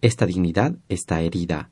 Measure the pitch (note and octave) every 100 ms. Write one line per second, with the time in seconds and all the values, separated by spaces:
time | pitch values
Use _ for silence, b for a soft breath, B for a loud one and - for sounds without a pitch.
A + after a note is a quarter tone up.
0 | A#2 - G2+ F2+ F2+ E2+ B2+ F3 _ F#2
1 | - E2+ E2 F2+ F2 D2+ -